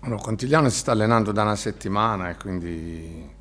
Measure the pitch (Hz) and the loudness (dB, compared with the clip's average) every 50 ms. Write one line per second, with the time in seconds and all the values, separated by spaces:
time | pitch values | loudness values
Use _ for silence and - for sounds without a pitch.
0 | - 123 117 107 - - 113 - - 123 147 160 151 127 107 - - - 123 110 | -4 -6 -6 -6 -4 -6 -4 -4 0 4 4 6 6 4 2 0 0 0 2 4
1 | 107 110 117 113 110 101 104 104 107 107 107 101 - 107 - - - 98 95 104 | 4 6 6 4 4 2 2 2 2 2 2 0 -2 -6 -6 -6 -6 -2 0 2
2 | 107 113 110 95 90 90 85 - - 95 92 92 85 85 85 82 82 85 82 80 | 2 2 0 -2 -4 -6 -8 -8 -8 -6 -6 -4 -4 -6 -6 -6 -8 -8 -10 -10
3 | 80 80 82 80 80 71 - - | -10 -12 -12 -14 -14 -16 -18 -20